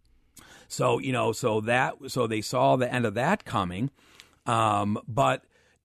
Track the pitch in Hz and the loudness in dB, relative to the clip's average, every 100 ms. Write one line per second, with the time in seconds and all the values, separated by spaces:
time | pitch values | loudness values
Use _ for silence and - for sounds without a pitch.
0 | _ _ _ - - - - - 127 123 | _ _ _ -20 -20 -20 -14 -2 0 0
1 | 131 123 113 110 120 107 107 123 143 - | 0 0 0 0 0 0 2 0 0 -4
2 | 135 135 117 110 107 127 135 135 123 123 | -8 -2 -2 -2 -2 2 4 4 2 0
3 | 117 101 143 208 - 113 92 90 135 - | -2 0 -2 -2 -2 -2 -2 -2 -6 -6
4 | _ - - _ - 117 110 104 104 110 | _ -20 -20 _ -2 2 2 2 0 -2
5 | - 110 135 131 _ _ _ _ | -4 0 2 0 _ _ _ _